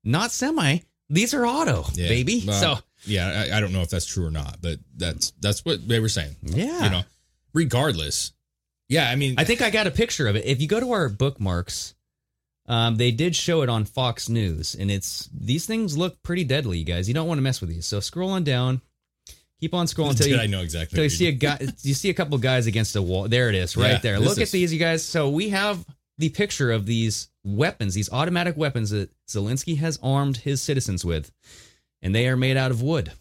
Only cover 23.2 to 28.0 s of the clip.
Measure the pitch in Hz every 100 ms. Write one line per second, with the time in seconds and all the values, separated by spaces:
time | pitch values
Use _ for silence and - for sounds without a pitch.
23.2 | 101 120 120 95 90 117 120 104 117 101
24.2 | 113 208 - 185 175 160 165 165 - 165
25.2 | 143 151 208 196 208 190 - - _ -
26.2 | 160 - - - 127 113 101 117 113 -
27.2 | - _ 101 101 165 - 101 92